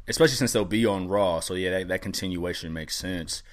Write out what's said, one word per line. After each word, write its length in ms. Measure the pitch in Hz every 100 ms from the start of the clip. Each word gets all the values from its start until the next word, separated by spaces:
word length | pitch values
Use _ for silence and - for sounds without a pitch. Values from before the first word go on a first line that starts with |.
| -
Especially 280 | - 160 127
since 160 | 131
they'll 140 | 117 95
be 200 | 104 113
on 220 | 98 90
Raw, 320 | 101 95 82
so 140 | -
yeah, 160 | 92 92
that, 180 | 92 90
that 140 | 92
continuation 720 | 104 - 95 90 87 87 82
makes 240 | 80 78 -
sense. 440 | 95 90 78 - -